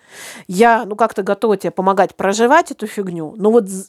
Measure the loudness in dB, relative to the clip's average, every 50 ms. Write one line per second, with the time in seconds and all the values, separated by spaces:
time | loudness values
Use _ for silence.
0 | _ _ -20 -20 -20 -20 -20 -18 -14 -4 0 2 4 4 4 2 0 -4 -4 -2
1 | -2 -2 -2 -4 -4 -4 -4 -2 0 0 -2 -2 -2 -6 -4 -2 0 0 2 2
2 | 2 0 -2 -4 -4 -2 0 2 2 4 4 2 2 0 -6 -12 -12 -10 -8 -8
3 | -8 -8 -8 -8 -10 -10 -6 -2 0 2 4 2 2 0 -4 -10 -12